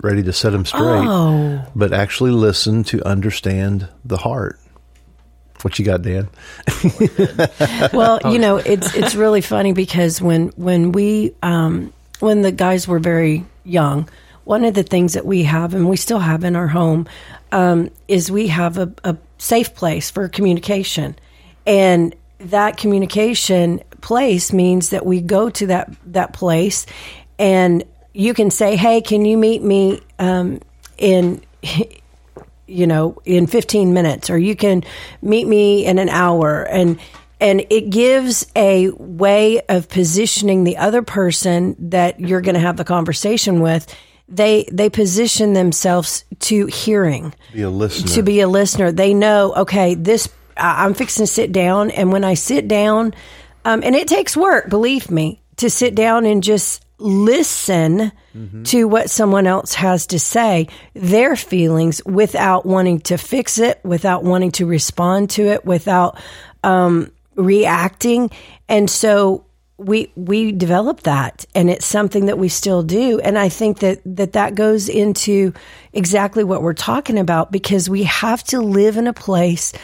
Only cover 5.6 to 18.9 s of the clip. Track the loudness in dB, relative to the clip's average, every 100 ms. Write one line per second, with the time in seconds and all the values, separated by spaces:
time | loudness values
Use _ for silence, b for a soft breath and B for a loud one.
5.6 | -6 -2 -2 -2 -2 -4 -6 B B B
6.6 | -8 -2 -2 2 0 0 -2 0 -4 -2
7.6 | -4 -2 -2 2 2 2 2 2 2 2
8.6 | 0 -2 -2 -2 -2 0 2 2 0 -2
9.6 | 0 0 -2 0 0 0 0 0 -2 -4
10.6 | 0 2 2 2 0 0 -2 -4 -2 0
11.6 | 0 -2 -8 -16 _ -4 0 2 2 0
12.6 | 0 0 0 -2 0 0 0 -2 -6 _
13.6 | -4 0 0 -2 -6 b b b -4 0
14.6 | 0 0 0 0 0 -2 -2 0 0 0
15.6 | -2 0 0 0 -2 -2 0 0 -2 -2
16.6 | -2 0 2 0 -4 B B B -4 0
17.6 | 2 2 -2 -8 -2 -2 0 -2 0 0
18.6 | -2 -2 -6